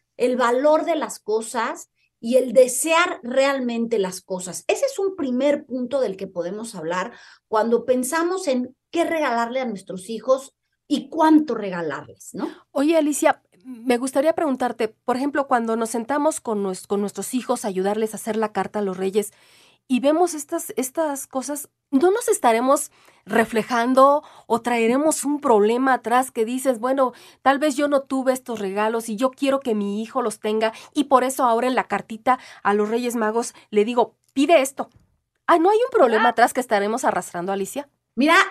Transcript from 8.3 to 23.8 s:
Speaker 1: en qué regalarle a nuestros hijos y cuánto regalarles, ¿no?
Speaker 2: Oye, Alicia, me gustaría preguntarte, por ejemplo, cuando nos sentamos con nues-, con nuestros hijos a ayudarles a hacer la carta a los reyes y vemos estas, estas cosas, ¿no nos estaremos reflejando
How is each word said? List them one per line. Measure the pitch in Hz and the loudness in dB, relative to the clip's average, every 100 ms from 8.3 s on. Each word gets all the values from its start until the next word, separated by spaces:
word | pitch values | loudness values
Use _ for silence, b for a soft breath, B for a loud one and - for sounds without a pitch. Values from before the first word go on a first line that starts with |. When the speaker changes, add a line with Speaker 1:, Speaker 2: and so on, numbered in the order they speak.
| 370 311 | -2 -2
Speaker 1:
en | 254 247 - _ | -2 -4 -10 _
qué | 339 330 | -2 -2
regalarle | 330 277 233 233 262 | -2 -2 -2 -2 -4
a | 240 | -6
nuestros | 190 - 190 - | -6 -10 -14 -10
hijos | 220 254 262 269 _ _ _ - | -6 0 0 -2 _ _ _ -4
y | 277 - | -4 -4
cuánto | 330 320 311 - 226 | 2 6 6 4 -2
regalarles, | 202 175 160 139 - - - | -6 -6 -6 -8 -10 -20 -14
¿no? | 190 320 B _ | -8 -8 B _
Speaker 2:
Oye, | 285 294 330 | 0 2 4
Alicia, | 294 294 311 - _ _ | 2 2 2 0 _ _
me | 262 233 247 240 | -18 -6 0 0
gustaría | 262 269 311 | 0 0 0
preguntarte, | 330 320 254 247 233 220 | 0 -2 -2 -4 -2 -6
por | - - 247 | -4 -4 -2
ejemplo, | 285 294 277 | -2 -2 0
cuando | 240 226 226 | 0 0 -2
nos | 226 | -2
sentamos | 233 220 285 311 311 | -4 -4 0 0 -2
con | - 208 | -4 -4
nues-, | 196 185 - | -4 -6 -4
con | 202 | -4
nuestros | 202 - 196 | -2 -6 -6
hijos | 254 226 240 | -6 -4 -4
a | 226 | -4
ayudarles | 185 196 208 220 | -2 -2 -2 -4
a | 202 | -6
hacer | - 214 | -6 -4
la | 214 | -4
carta | 196 196 214 | -4 -4 -4
a | |
los | 202 185 | -6 -4
reyes | 190 202 208 b b b b b - | -2 -2 -4 b b b b b -4
y | 247 | 0
vemos | 277 320 349 | 2 2 0
estas, | 311 - 339 - - | -2 -8 -8 -6 -6
estas | 262 - 311 277 - | -6 -4 -4 -4 -8
cosas, | 269 262 294 - _ _ | -8 -6 -8 -12 _ _
¿no | 269 349 | 2 4
nos | 427 466 | 2 0
estaremos | 403 247 226 254 302 - b b b - | 0 2 2 2 2 0 b b b -2
reflejando | 226 226 233 - 240 | 0 2 -2 0 0